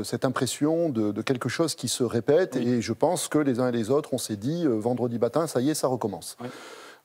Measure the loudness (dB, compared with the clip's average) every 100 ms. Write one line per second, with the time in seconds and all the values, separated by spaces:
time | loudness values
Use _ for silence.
0 | -4 -2 -2 0 -2 0 2 2 2 2
1 | 0 0 -2 -2 -2 0 -2 -2 -4 0
2 | 0 0 4 4 4 0 0 0 0 2
3 | 2 2 0 2 2 2 0 0 2 2
4 | 0 -4 -4 -4 -2 0 0 2 0 0
5 | 0 0 0 0 0 0 0 0 0 0
6 | -2 -6 -12 -12 -12 -14 -16 -18 -20 -14